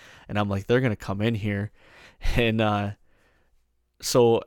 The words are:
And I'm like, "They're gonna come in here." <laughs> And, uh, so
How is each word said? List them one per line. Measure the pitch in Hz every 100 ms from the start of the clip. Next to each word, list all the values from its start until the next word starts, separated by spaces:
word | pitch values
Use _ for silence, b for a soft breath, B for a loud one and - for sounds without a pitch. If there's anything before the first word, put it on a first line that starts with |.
| B B B
And | 104
I'm | 101
like, | 98 -
"They're | 123
gonna | 131 104
come | - 101
in | 110 113
here." | 104 101 104 _ b b b b
<laughs> | - -
And, | 117 110
uh, | 107 104 101 104 _ _ _ _ _ _ _ _ _ _
so | - 131 117 113